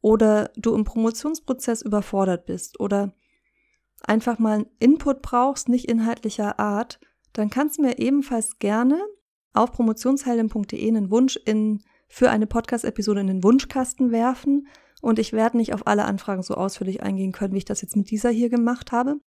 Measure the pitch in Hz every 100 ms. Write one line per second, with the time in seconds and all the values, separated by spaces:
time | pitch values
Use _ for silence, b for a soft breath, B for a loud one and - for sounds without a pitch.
0 | 214 214 220 208 - - 226 214 208 226
1 | 226 226 302 320 - 262 - 226 - 208
2 | 196 196 190 175 - 185 - - 196 202
3 | 202 _ _ _ _ _ _ _ _ _
4 | - 220 240 226 220 214 214 _ 233 302
5 | 285 277 - 240 254 277 - 247 247 226
6 | 226 233 214 - 208 202 208 202 240 -
7 | b _ _ - 214 254 302 - 269 -
8 | 226 285 277 233 - - 202 214 247 311
9 | 415 403 _ _ _ - 233 - 226 220
10 | 247 269 254 233 220 220 196 - 214 226
11 | 190 220 262 - - 214 214 208 b b
12 | b - 247 214 214 233 - 240 - 214
13 | 208 202 190 190 190 262 - 269 254 -
14 | 254 226 240 254 285 285 277 B B B
15 | 233 220 220 220 226 233 220 202 220 208
16 | 208 196 - 190 185 - 196 - 190 190
17 | 196 190 190 185 190 196 - 202 - 208
18 | 196 214 240 226 240 240 233 247 - 240
19 | 254 294